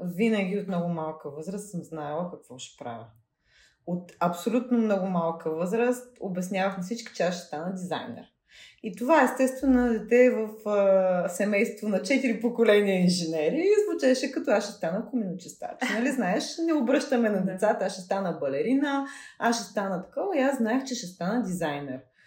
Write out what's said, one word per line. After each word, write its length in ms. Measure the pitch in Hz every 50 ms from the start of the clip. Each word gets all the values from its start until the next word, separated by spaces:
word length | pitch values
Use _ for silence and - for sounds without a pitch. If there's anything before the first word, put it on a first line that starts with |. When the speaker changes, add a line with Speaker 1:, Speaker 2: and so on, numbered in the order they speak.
| 190
Speaker 1:
винаги 540 | 175 165 170 220 226 220 208 190 180 196 202
от 100 | 180 180
много 200 | 185 175 170 170
малка 420 | 170 160 156 156 156 - - 147
възраст 400 | 135 151 160 175 190 208 - -
съм 140 | - 170 147
знаела 460 | - 160 156 147 147 151 160 180 180
какво 280 | - - - - 127 123
ще 260 | - - - - -
правя. 220 | 120 117 117 117 113 - _ _ _ _ _ _ _ _ _ _ _ _ _ _
От 260 | - 175 175 - - - -
абсолютно 580 | 170 175 175 - - 233 208 254 240 254 247 233
много 280 | 220 214 202 190 185
малка 440 | 196 185 175 165 165 165 - - 160
възраст 680 | 156 160 175 180 202 226 240 247 254 247 - - - -
обяснявах 560 | - 196 180 185 180 180 202 190 190 196 190
на 60 | 190
всички, 320 | 180 180 233 233 - - -
че 80 | -
аз 120 | 180 175 180
ще 120 | - -
стана 260 | - - 147 165 180 196
дизайнер. 500 | 185 180 - 160 120 120 120 117 - - - _ _ _ _ - - - - - _
И 140 | - 220 180
това, 280 | - 240 254 330 311 262
естествено, 560 | 247 - - 262 247 262 - - 269 254 247
на 80 | 247 240
дете 380 | 226 214 185 - 240 247 247 254
в, 380 | 226 214 220 214 214 - - 208
а, 600 | 208 208 202 196 190 190 190 185 185 180 175 185
семейство 600 | - - 208 208 208 202 233 - - - - 214
на 140 | 196 185
четири 380 | 190 - 277 254 - 254 220 -
поколения 600 | - 240 - - 233 214 202 208 202 196 190 185
инженери 640 | 180 180 180 180 170 160 160 160 151 160 254 302 349 392 427 415 415 -
звучеше 440 | 339 - - 262 254 - - 254
като: 180 | - 320 - -
"Аз 140 | 220 196 -
ще 80 | -
стана 340 | - - - 160 175 208 233 -
коминочистач." 680 | - 247 214 185 165 - - - - - - - - - - 233 202
Нали, 160 | 214 240 277
знаеш, 320 | 262 254 208 180 196 269 311 - - - 330
не 60 | 330
обръщаме 560 | 320 302 240 226 277 302 - - 269 240 233 214
на 140 | 208 190 185
Speaker 2:
Да. 80 | 196
Speaker 1:
децата: 320 | 190 185 214 214 240 - 196
"Аз 80 | 190
ще 100 | - -
стана 360 | 180 - 196 196 196 175 160 156
балерина, 680 | - 135 135 143 156 226 262 277 294 285 277 277 277 277 - - - - - -
аз 180 | - 233 240
ще 80 | 233 202 -
стана 320 | - 214 196 196 190 180
такова." 340 | 180 - - 277 339 403 381 294
И 20 |
аз 160 | 254 277 277
знаех, 280 | - 226 214 233 269 269
че 100 | - 254
ще 120 | - -
стана 360 | 175 - - 170 180 220 247
дизайнер. 580 | 220 185 175 - 165 151 143 143 143 139 127 - - _ _ _ _